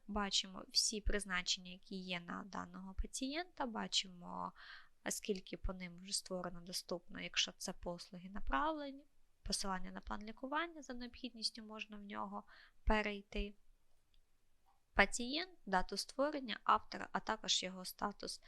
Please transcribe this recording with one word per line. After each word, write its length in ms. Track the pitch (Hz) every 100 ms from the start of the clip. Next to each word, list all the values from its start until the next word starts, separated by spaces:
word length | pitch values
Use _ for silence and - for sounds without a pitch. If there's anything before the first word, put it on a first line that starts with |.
| -
бачимо 580 | 208 196 - 190 185 -
всі 320 | - - 214
призначення, 720 | - 208 196 180 185 - 180
які 220 | 185 -
є 260 | 190 185 175
на 240 | 175 185 196
даного 480 | 185 175 185 190
пацієнта, 720 | 190 214 - 262 302 359 - 262
бачимо, 880 | 214 190 - 190 175 175 180 180 - - - - -
а 80 | 208
скільки 460 | - - 190 - 175
по 160 | -
ним 280 | 185 180 175
вже 100 | 190
створено 480 | - - 185 180 175
доступно, 600 | 180 - - 180 - 180
якщо 320 | 175 - -
це 200 | - -
послуги 560 | - 180 175 - 180 190
направлень, 760 | 202 - 269 302 302 285 269 294 - - _
посилання 480 | - - 196 185 185
на 100 | 190
план 220 | - 214
лікування, 600 | 214 220 269 302 339 320
за 120 | 262
необхідністю 680 | 240 247 247 247 226 214 -
можна 340 | 214 214 214 208
в 60 |
нього 420 | 202 214 208 202 - - - -
перейти. 720 | - 214 208 202 - 208 202 - - - - - _ - _ _ _ - _ _ _
Пацієнт, 640 | - 196 - 240 302 370 349 -
дату 300 | 185 185 196
створення, 640 | - - 285 302 247 -
автора, 440 | - 214 - - -
а 80 | 190
також 420 | - 220 196 -
його 220 | 185 185
статус. 560 | 185 - 202 - - -